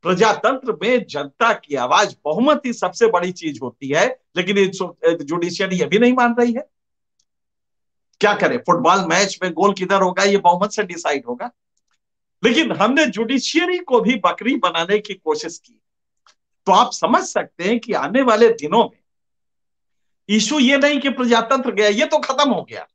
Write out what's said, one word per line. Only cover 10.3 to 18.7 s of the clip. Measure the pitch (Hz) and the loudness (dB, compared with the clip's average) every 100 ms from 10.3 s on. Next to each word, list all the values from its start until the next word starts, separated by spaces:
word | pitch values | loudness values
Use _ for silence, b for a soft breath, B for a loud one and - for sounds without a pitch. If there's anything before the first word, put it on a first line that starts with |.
| 196 | 2
बहुमत | 175 180 208 | 2 2 -2
से | 208 | -4
डिसाइड | 190 170 160 143 117 | -6 -4 -4 -4 -6
होगा। | 123 240 _ _ _ _ _ _ _ _ _ | -10 -10 _ _ _ _ _ _ _ _ _
लेकिन | 214 262 277 | 0 2 0
हमने | - 208 277 302 | 0 0 2 0
जुडिशियरी | 196 220 262 - 302 359 359 | 0 -2 -2 0 -2 0 -4
को | 349 240 | 0 0
भी | 196 247 | 2 0
बकरी | 175 170 214 277 | -2 -2 -4 -2
बनाने | 185 165 170 208 | -2 -2 -2 -2
की | 208 | -4
कोशिश | 190 - 151 160 160 | -10 -4 -4 -6 -14
की। | _ _ _ _ _ _ _ _ _ _ - | _ _ _ _ _ _ _ _ _ _ 2
तो | |
आप | 190 247 | 4 4
समझ | - 165 262 | 0 0 0
सकते | - 208 165 _ | 0 -6 -6 _
हैं | 180 233 | -2 -2
कि | 226 | -2
आने | 165 139 226 | -4 -2 0
वाले | 254 214 233 | 2 4 4
दिनों | 226 147 | 4 0